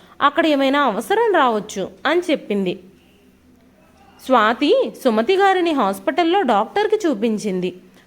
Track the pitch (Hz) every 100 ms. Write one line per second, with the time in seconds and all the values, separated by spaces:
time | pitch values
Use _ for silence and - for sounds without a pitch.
0 | - - 285 302 320 277 269 285 269 190
1 | - 403 466 349 254 214 - 196 180 -
2 | 262 349 349 277 - 202 185 - - -
3 | _ _ _ _ _ _ _ _ _ _
4 | - - - 247 214 233 294 523 285 -
5 | 254 214 226 381 392 381 339 277 196 196
6 | - 302 339 392 277 202 226 403 427 427
7 | 359 214 233 208 208 185 180 180 - -